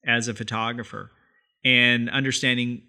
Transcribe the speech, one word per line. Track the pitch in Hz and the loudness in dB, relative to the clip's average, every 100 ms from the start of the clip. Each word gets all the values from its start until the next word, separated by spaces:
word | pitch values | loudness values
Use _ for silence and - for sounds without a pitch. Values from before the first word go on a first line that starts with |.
| - | -2
as | 120 117 | -2 -2
a | |
photographer | 107 110 113 113 120 113 - - _ _ _ _ _ | -8 -8 -6 -6 -8 -12 -14 -16 _ _ _ _ _
and | 131 123 120 120 117 | 4 6 6 4 0
understanding | 135 135 123 135 123 123 120 | -2 -2 -2 0 0 -2 -6